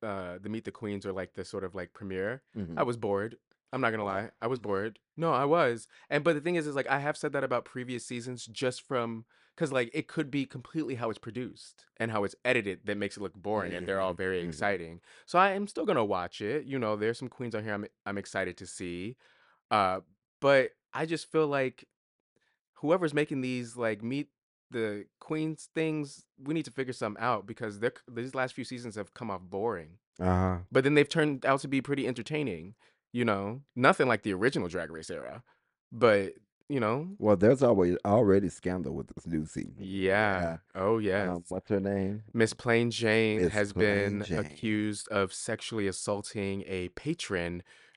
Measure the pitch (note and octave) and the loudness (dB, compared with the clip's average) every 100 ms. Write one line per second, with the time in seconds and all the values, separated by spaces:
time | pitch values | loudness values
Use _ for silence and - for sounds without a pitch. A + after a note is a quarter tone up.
0 | A2 G2 F2+ F2+ G2+ A2 G#2 - G#2+ G2+ | -8 -6 -6 -8 -8 -8 -8 -10 -6 -6
1 | G2 F#2+ F2+ - F2+ G2+ F#2 F#2+ F2 - | -4 -6 -6 -8 -8 -6 -8 -8 -12 -12
2 | G2 F#2 G2 C3 _ A2+ F2+ E2+ B2+ A#2 | -8 -4 -4 -4 _ -10 -6 -2 -2 -2
3 | G#2+ G2 A2 - _ _ - B2+ B2 A2 | -2 -2 -2 -10 _ _ -10 -2 0 0
4 | G2+ F#2+ A2 - A#2 B2+ G#2 G2 G#2+ G#2+ | -2 -2 -6 -6 -4 -4 -2 -2 -2 -8
5 | _ - E3 B2+ C#3+ E3+ C#3+ A#2 - - | _ -4 0 2 4 4 4 0 -8 -18
6 | - D3 D3 D3 D#3 F3 D3+ C#3 C3 C#3 | -2 0 2 2 2 0 0 -2 0 0
7 | C#3+ D#3 D3+ C#3+ C3+ B2 - B2+ B2 B2 | 0 -2 -2 -2 0 -2 -4 -10 -8 -8
8 | - B2 A#2+ B2 - G#2+ B2+ B2 - C3 | -6 -8 -8 -10 -10 -2 -2 -2 -4 -2
9 | A#2 A2+ A2+ _ _ - D#3+ C3 A#2 D3+ | -2 -4 -10 _ _ -4 0 0 0 -2
10 | D3 - D3 C#3+ C3 C3 - D#3+ C3 B2 | -4 -4 -2 -2 -4 -8 -8 -6 -4 -4
11 | A#2 G#2+ A#2+ A2 B2 - - _ _ - | -4 -6 -8 -8 -8 -12 -20 _ _ -6
12 | A#2 A2 G2 - B2 B2 G2 F2 G2+ G#2 | -2 0 -2 0 2 2 2 -4 -4 -2
13 | G2+ G#2 F#2+ F#2+ G2+ G#2+ F2+ F2 F2+ G2 | -4 -4 -10 -8 -4 -2 -2 -4 -2 0
14 | F#2+ F2 F#2 F#2 F2 D2+ G2+ F#2+ E2 E2+ | 0 -2 -2 -2 -4 -2 -2 -2 -4 -14
15 | _ - - F3 G3 G3 G3+ - D#4+ D#3 | _ -20 0 4 4 2 -4 -4 0 2
16 | G#2 F#2+ F2 - G#2 D3 C#3 C3+ A2 G#2+ | 2 0 -2 -6 -4 -4 -4 -4 -2 0
17 | G#2+ A#2 B2+ - B2 G#2+ A2 G#2 G#2 _ | -2 -2 -8 -8 -6 -6 -4 -4 -6 _
18 | - G2+ F#2+ G2+ F#2 F2 F#2 - F2+ F2 | -8 -8 -4 -4 -4 -6 -14 -10 -8 -6
19 | G2 B2+ _ _ _ _ - G#2+ F#2+ F#2+ | -8 -10 _ _ _ _ 0 4 4 2
20 | - _ _ - C#3 C3+ B2+ _ _ C#3+ | -6 _ _ 0 4 6 4 _ _ -6
21 | D#3+ D#3+ - D#3+ D#3 C#3 C3 - - _ | -4 -4 -2 2 2 2 0 -4 -20 _
22 | _ _ _ _ _ _ _ - D3 F3+ | _ _ _ _ _ _ _ -6 2 2
23 | E3 D3 D3+ C#3 B2+ B2+ A#2+ B2 A#2 G#2+ | 2 2 0 0 -2 -4 -6 -2 -2 0
24 | A2+ C#3 D3 _ _ _ _ B2 A2 G#2 | -4 -4 -6 _ _ _ _ -2 -2 -4
25 | - _ - D#3 D#3 D#3 - - D#3+ D#3 | -10 _ -6 -2 -2 -4 -8 -2 -2 -2
26 | C#3+ - _ _ C3+ D#3+ C#3 A#2 B2+ A#2+ | -4 -10 _ _ -6 -4 -4 -6 -6 -4
27 | A2+ G#2 A#2 A2 G2 A2+ A2+ G2+ A2 - | -4 -2 0 0 -4 -8 -8 -2 -2 -4
28 | - A#2 B2+ C3 B2+ - A#2 B2+ A#2+ G#2 | -14 -10 -6 -4 -4 -4 -10 -10 -10 -10
29 | G2 - A#2 F#2 F2+ G2 A2+ F#2+ D#2 F#2 | -10 -8 -8 -8 -6 -4 -2 -4 -8 -20
30 | _ - F#2 F2+ F#2 F2+ F2+ C3 C3 D3 | _ -2 2 4 2 0 0 2 4 6
31 | C#3+ E3 D3+ C#3 B2 C3+ C3+ C3+ C3 C#3 | 4 2 0 0 0 0 0 -2 -2 -2
32 | A#2+ B2 A2 D#3 C#3 E2+ F2 A2+ _ _ | -2 -4 -4 -4 -4 -6 -10 -18 _ _
33 | _ A#2+ A#2+ G2 G2 B2+ - - C3 F#3 | _ 0 2 2 -2 -8 -10 4 6 6
34 | C3 A2 A2 F#2 A#2+ D3 F2+ F2+ D#2+ D#2+ | 4 2 0 2 2 2 -2 -4 -6 -8
35 | D#2+ E2 A#1+ E2+ - _ _ _ _ A#2+ | -8 -8 -8 -12 -18 _ _ _ _ 4
36 | A#2 G#2 F#2+ - _ _ - C#3 G#2+ B2 | 6 6 2 -6 _ _ -4 0 2 0
37 | F3 G3+ G#2+ G2 G#2 C3 B2 G#2 F2 F2+ | -4 0 4 8 8 8 8 8 6 4
38 | G#2 G#2 G#2+ G2 F#2+ - F#2 F#2 C#2+ C2+ | 4 6 8 6 6 -2 -4 -4 -4 -6
39 | - - - E2 D#2 - - - G2 G2 | -8 -10 -4 -2 -2 -6 -10 -10 -8 0
40 | F#2+ G2 G#2+ F#2+ E2+ E2 _ F#2 F#2+ A2+ | 2 4 4 2 0 -4 _ -2 2 2
41 | G#2 F#2+ F#2+ F2 F2 F2+ - G2+ G2 G2 | 2 2 0 -2 -4 -8 0 0 2 0
42 | F#2+ G#2 G#2+ A2+ A2 - B2 A#2 A#2+ A2 | 0 -4 -4 2 2 2 2 2 2 0
43 | A#2 A2 A2 G#2+ F2 G#2 G2+ G2 G#2 G2+ | 2 4 4 4 2 2 0 2 4 4
44 | G2+ G2+ G#2 E2+ E2 D2 A2 G#2+ G#2+ G2+ | 2 -2 -2 -4 -4 -6 -2 0 0 -4
45 | - G#2+ F#2+ - - A2 - A2+ G2 F#2 | -2 0 0 -2 -6 -6 -4 -2 -2 -2
46 | - G2+ - A2+ G2 G2 F2+ F#2 F2+ - | -4 -4 -4 -4 -4 -4 -4 -6 -6 -6
47 | D3 E3+ - F#2+ E2+ F2 - - - | -6 -6 -2 -2 -2 -6 -10 -20 -20